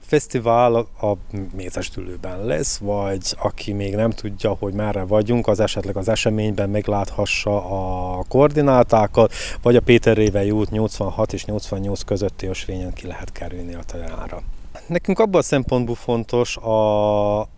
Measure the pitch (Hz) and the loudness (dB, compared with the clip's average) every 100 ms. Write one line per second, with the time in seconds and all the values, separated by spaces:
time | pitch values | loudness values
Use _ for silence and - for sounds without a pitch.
0 | - 151 - 131 113 113 123 117 117 - | 2 0 2 -2 2 4 6 4 0 -4
1 | 107 101 - 101 92 90 92 - 95 - | -2 -2 -4 -8 -8 -8 -8 -6 -8 -8
2 | 90 90 - - 107 151 143 - 101 101 | -10 -8 -8 -6 -4 -2 -2 -4 -2 -2
3 | 98 98 - - 104 - - 101 101 101 | -2 -4 -4 -4 -4 -4 -6 -4 -2 0
4 | 113 110 107 98 110 95 101 98 107 98 | 0 0 -6 -2 -2 0 -2 -2 -2 -2
5 | 92 107 107 120 113 101 104 - 98 98 | 2 2 2 0 2 2 2 0 -4 -4
6 | 98 107 123 107 107 101 101 104 101 104 | 0 0 2 0 0 0 -2 -2 0 -2
7 | 98 - 101 - - 104 92 98 92 92 | -2 -2 -2 0 0 -2 -2 -4 -4 -4
8 | 110 110 - 127 147 147 143 131 117 113 | -4 -4 -2 4 4 4 4 6 6 6
9 | 104 - 110 - - - - 120 - 120 | 4 4 4 4 -8 -2 4 4 8 6
10 | 113 110 107 101 101 107 101 107 107 - | 6 4 4 2 0 0 0 0 -2 -2
11 | 98 - 110 95 - 107 - 98 98 98 | -6 -2 -2 -2 -6 -6 -4 -6 -4 -4
12 | - 101 98 - 95 92 - 92 90 90 | -2 -2 -2 -4 -8 -6 -6 -6 -6 -8
13 | 87 85 87 - 87 90 87 87 85 87 | -10 -10 -10 -10 -10 -8 -10 -10 -8 -8
14 | 85 - 85 87 - - - - - - | -8 -8 -8 -8 -8 -10 -10 -14 -2 -2
15 | - 190 220 185 139 143 123 127 120 120 | 0 2 4 4 4 2 2 0 0 -4
16 | - 117 113 120 120 - 117 110 107 104 | -2 -2 0 0 0 -2 0 4 4 4
17 | 104 104 104 104 107 | 4 2 2 0 -2